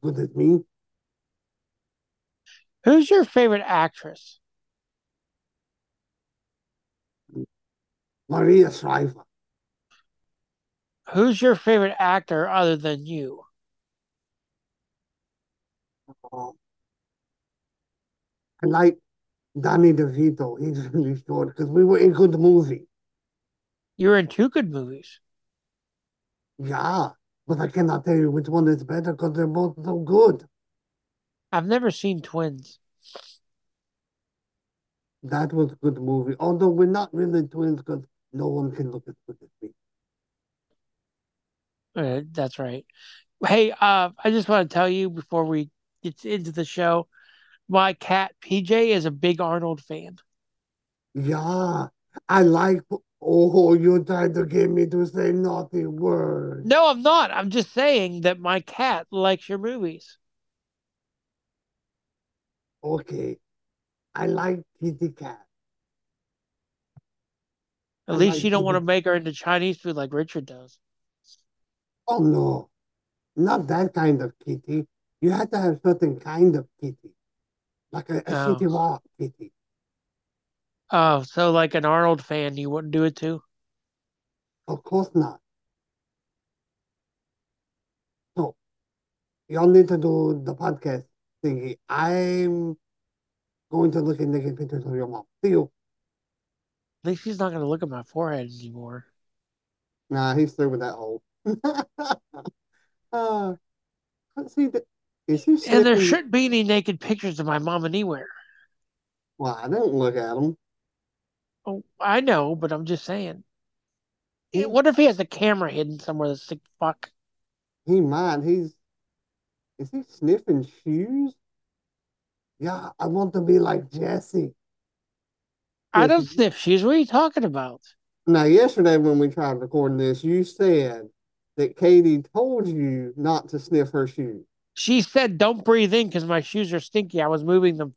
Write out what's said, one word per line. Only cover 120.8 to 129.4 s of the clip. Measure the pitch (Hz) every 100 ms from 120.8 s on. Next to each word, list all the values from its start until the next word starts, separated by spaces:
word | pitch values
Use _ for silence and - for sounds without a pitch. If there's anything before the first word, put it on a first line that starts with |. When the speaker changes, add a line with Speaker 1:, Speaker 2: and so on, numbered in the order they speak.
Speaker 1:
shoes? | - 156 208 277 277 - _ _ _ _ _ _ _ _ _ _ _ -
Yeah, | 156 185 - -
I | 165
want | 180 196
to | 185
be | 170 180
like | 170 - -
Jesse. | 147 165 180 - 185 143 - _ _ _ _ _ _ _ _ _ _ _ _ _
Speaker 2:
I | 214 254
don't | 330 311
Speaker 1:
Jesse. |
Speaker 2:
sniff | - 214 -
shoes. | 175 190
What | 214 320
are |
you | 269
talking | 240 311 294
about? | 214 139 127 120 _ _ _ _ -
Speaker 1:
Now, | 165
yesterday | 151 180 247 - 170 160
when | 151 147
we | 143
tried | 139